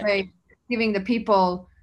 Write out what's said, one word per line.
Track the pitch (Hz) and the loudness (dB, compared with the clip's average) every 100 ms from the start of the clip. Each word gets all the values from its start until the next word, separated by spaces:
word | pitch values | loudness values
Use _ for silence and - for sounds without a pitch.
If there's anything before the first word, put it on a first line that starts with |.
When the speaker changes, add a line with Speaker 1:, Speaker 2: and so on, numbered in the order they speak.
Speaker 1:
play, | 208 196 | -2 -2
Speaker 2:
Exactly. | 190 _ _ _ _ | -4 _ _ _ _
Speaker 1:
giving | 240 226 | -2 0
the | 202 | -2
people | 190 233 226 202 185 180 - _ | -2 -2 2 2 2 0 -10 _